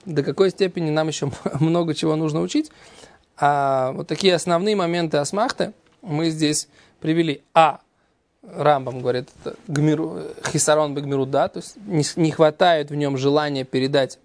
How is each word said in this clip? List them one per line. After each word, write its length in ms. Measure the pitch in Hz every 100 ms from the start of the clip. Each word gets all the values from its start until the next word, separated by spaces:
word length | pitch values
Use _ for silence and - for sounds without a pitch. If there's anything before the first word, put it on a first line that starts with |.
| -
до 180 | 147
какой 280 | 147 170 190
степени 380 | - 190 180 160
нам 180 | 151 160
еще 240 | 147 139 -
<laughs> 160 | - 135
много 340 | 160 170 170
чего 220 | 147 160 156
нужно 260 | 160 151
учить. 300 | 180 294 311 - - - - _ _ -
А 520 | 147 143 139 135 127
вот 160 | 160 175
такие 260 | 156 196
основные 420 | 175 180 170 202 208
моменты 420 | 170 175 165 151
асмахты 560 | 143 196 247 - 180 - _ _
мы 280 | 214 151 165
здесь 360 | 156 151 151 - _ _ _
привели. 440 | 156 160 165 139 _
А 280 | 165 156 131 _ _ _ _ _ _
Рамбам 600 | 226 - 143 143 131 127
говорит, 280 | 123 123 143 -
это 160 | - - -
гмиру-, 540 | 147 151 151 160 156 151 - -
хисарон 440 | 147 - 151 151 139
бе 60 |
гмиру, 240 | 143 139 135
да, 220 | 139 185
то 120 | 180
есть 160 | - - 208
не 180 | 170
с-, 140 | 147 -
не 140 | 160
хватает 580 | 147 156 151 180 160 143
в 60 | 147
нем 220 | 143 139
желания 460 | 139 147 151 139
передать 540 | 131 135 135 143 127 -